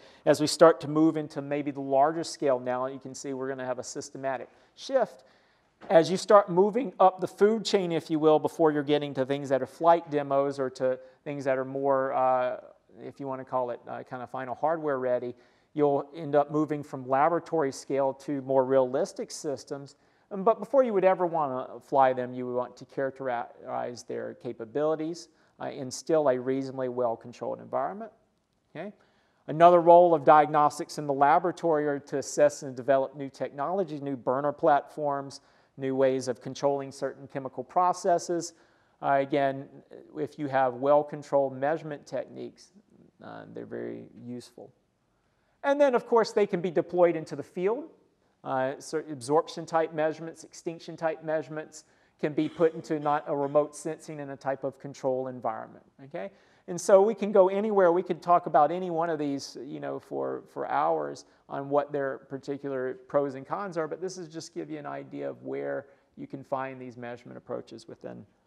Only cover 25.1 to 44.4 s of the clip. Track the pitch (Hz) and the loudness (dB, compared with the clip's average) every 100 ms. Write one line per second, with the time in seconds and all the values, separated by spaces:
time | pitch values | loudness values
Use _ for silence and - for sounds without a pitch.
25.1 | 170 - _ _ - 131 131 127 - - | -10 -14 _ _ -14 -12 -10 -10 -8 0
26.1 | 160 143 127 123 135 135 131 127 123 120 | 2 2 0 0 -4 -4 -6 -6 -2 -2
27.1 | 117 123 117 117 117 117 123 143 196 220 | -4 -10 -10 -8 -8 -6 -4 -4 -8 -16
28.1 | _ _ _ _ _ _ 147 202 - _ | _ _ _ _ _ _ -14 -14 -16 _
29.1 | _ _ _ - 156 170 175 165 170 180 | _ _ _ -4 6 8 8 10 10 10
30.1 | 156 139 156 147 151 147 - 170 - 147 | 6 8 8 8 4 2 0 -10 -8 -4
31.1 | 139 143 170 175 165 170 151 147 143 - | 2 4 4 2 -2 0 2 0 -4 -6
32.1 | 143 127 - 147 - 143 127 123 135 135 | -8 -4 2 2 2 -12 -6 0 2 0
33.1 | 147 135 - 127 139 147 196 160 151 139 | -6 -12 -8 -10 -6 -4 -4 -4 -6 -8
34.1 | 131 120 127 147 143 165 143 - - 147 | -6 -2 -2 -2 0 4 4 0 -6 -4
35.1 | 139 139 - _ _ _ - 135 131 135 | -4 -8 -14 _ _ _ -8 -2 2 2
36.1 | 131 123 113 139 131 143 139 135 - 135 | 2 -4 -8 -8 -4 -2 -2 -6 -8 -8
37.1 | 135 139 143 131 - 123 180 180 180 196 | -8 -12 -10 -10 -10 -4 2 2 2 2
38.1 | 170 175 170 165 - _ _ _ - 143 | 2 0 -4 -4 -12 _ _ _ -6 0
39.1 | 139 139 143 139 135 139 135 - - - | 0 2 2 0 -2 -10 -18 -20 -20 -14
40.1 | 151 143 - 143 135 131 123 139 147 147 | -8 -8 -6 -2 0 0 0 4 4 2
41.1 | 147 - 143 135 131 139 160 156 143 113 | -8 -2 0 0 -2 -4 -4 -6 -14 -10
42.1 | 160 - 127 123 - - 202 _ _ _ | -8 -8 -12 -14 -16 -20 _ _ _ _
43.1 | _ 110 110 110 117 110 117 117 117 117 | _ -18 -16 -16 -14 -12 -10 -10 -12 -16
44.1 | - 120 123 | -18 -14 -14